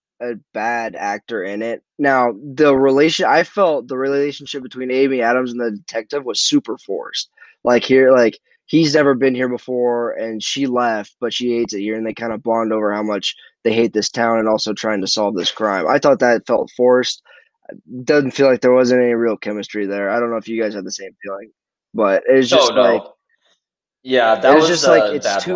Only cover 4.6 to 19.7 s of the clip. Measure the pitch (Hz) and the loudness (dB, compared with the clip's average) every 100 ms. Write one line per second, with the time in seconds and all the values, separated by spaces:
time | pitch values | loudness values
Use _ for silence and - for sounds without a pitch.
4.6 | 127 127 127 131 135 131 117 127 127 120 | -12 -10 -4 0 2 2 0 0 -2 -4
5.6 | 120 104 - 117 110 143 123 107 - 143 | -6 -6 -8 -8 -6 -6 -6 -4 0 0
6.6 | - 107 - 90 - - - _ - _ | -2 -8 -8 -10 -8 -10 -12 _ -20 _
7.6 | - 120 - 131 131 127 117 - _ _ | 0 2 4 4 6 6 4 0 _ _
8.6 | - 151 156 151 139 127 135 127 127 123 | -2 2 2 2 2 2 0 0 -4 -6
9.6 | - 123 123 120 120 - 113 110 - 139 | -6 -2 0 0 -4 -6 -8 -8 -8 -4
10.6 | 139 123 120 110 104 _ 117 - 123 117 | -2 0 0 -2 -6 _ -8 -4 -2 -2
11.6 | 113 101 104 110 110 104 117 107 117 113 | -2 -4 -6 -4 -6 -6 -8 -6 -2 -2
12.6 | 110 110 104 104 107 101 - - _ _ | 0 -2 -2 -2 -4 -4 -6 -10 _ _
13.6 | 113 110 117 107 104 - 117 113 110 110 | -2 0 0 0 -4 -2 0 0 0 0
14.6 | 110 104 110 104 95 110 101 92 87 - | -2 -6 -4 -4 -4 -2 -2 -2 -4 -2
15.6 | 110 95 80 135 147 123 123 113 - 117 | -2 0 0 2 2 2 2 0 0 -2
16.6 | - - 123 127 123 - _ _ _ _ | -2 0 4 4 2 -6 _ _ _ _
17.6 | - - - 127 123 147 131 - 135 123 | -20 -20 -16 -6 0 2 2 2 2 4
18.6 | 127 127 123 127 120 117 117 104 104 104 | 4 4 4 2 2 0 0 -2 -6 -8
19.6 | 98 | -8